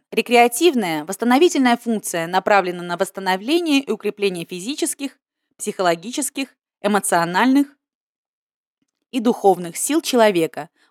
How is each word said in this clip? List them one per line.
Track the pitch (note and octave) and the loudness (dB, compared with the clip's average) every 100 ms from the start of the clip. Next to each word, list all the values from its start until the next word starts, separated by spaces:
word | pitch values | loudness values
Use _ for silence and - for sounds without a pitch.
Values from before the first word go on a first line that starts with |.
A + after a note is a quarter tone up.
| _ | _
Рекреативная, | G#3 A3+ A#3+ A#3+ - E4+ B3+ F3+ D#3 D#3 | -6 2 4 4 4 2 2 -2 -4 -6
восстановительная | G3+ A#3 C4 F4 D4 B3+ A#3 | -4 2 4 4 4 2 0
функция | A#3 G#3+ - E3+ E3 | -2 -6 -4 -6 -2
направлена | F#3 G3 G3+ F#3 F3+ | -2 2 2 2 -4
на | F3 F3 | -6 -4
восстановление | F#3+ - F#3+ F#3 A3 E4+ E4 C#4 | -6 -4 -4 -2 0 -2 2 0
и | C4+ | 0
укрепление | G#3+ G#3 - G3+ F3+ | -4 -6 -4 -4 -4
физических, | E3 F3+ G3+ D4+ E4 - C#4 - _ _ _ - | -10 -10 -10 -6 -6 -6 -10 -14 _ _ _ -12
психологических, | G#3 G3+ F3+ E3+ G3 C#4 C4 - C4+ _ _ _ | -8 -2 0 0 -4 -8 -6 -8 -10 _ _ _
эмоциональных | G#3 G3+ - F3 E3+ F3+ B3 C4+ C#4 _ _ _ _ _ _ _ _ _ _ _ _ _ _ | 0 0 2 0 0 2 4 2 0 _ _ _ _ _ _ _ _ _ _ _ _ _ _
и | B3 | -2
духовных | A3+ A3+ G3+ F3 E3+ - | 0 2 2 2 -2 -6
сил | - D#4 | -2 -2
человека | - B3 G#3+ F3 D#3+ - D#3 _ _ | 0 4 4 4 -2 -6 -16 _ _